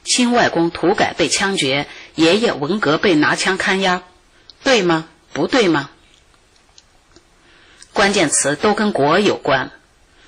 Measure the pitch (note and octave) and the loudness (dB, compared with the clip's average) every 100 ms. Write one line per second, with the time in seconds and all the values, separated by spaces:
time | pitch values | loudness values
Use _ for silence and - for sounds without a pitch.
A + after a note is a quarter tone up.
0 | - - A#3+ A#3+ D3+ F3 E3+ - D#3+ G#3+ | -4 0 2 2 0 0 -2 0 -2 0
1 | F3+ - D3+ - G3 F#3 C#3 C#3 C#3+ - | -2 -2 -2 -2 -2 -2 -2 -2 -6 -12
2 | - - D#3+ G3+ A3+ C3 C#3+ G#3 C#3 E3 | -10 0 2 4 0 -2 -4 -2 0 0
3 | - D#3 C#3 F3 F#3+ F#3+ - F#3+ F#3 F3+ | 2 2 2 0 -2 -2 -2 0 0 -2
4 | - _ _ _ - - C4+ A#3+ F3 D#3+ | -6 _ _ _ -20 -6 0 2 2 0
5 | D#3+ _ _ - E3 C4+ G3 D3+ C#3 - | -4 _ _ -6 0 2 2 0 -4 -16
6 | _ _ _ _ _ _ _ _ _ _ | _ _ _ _ _ _ _ _ _ _
7 | _ - _ _ _ _ - - - - | _ -20 _ _ _ _ -20 -20 -8 -2
8 | G3+ G3+ D3 - C#3 D3 G#3+ G#3 G#3 C3+ | 0 2 0 0 -2 0 0 0 0 0
9 | C#3+ F3 G3 A2 - C3 C3 - _ _ | 2 2 2 0 0 -2 -2 -12 _ _
10 | _ _ | _ _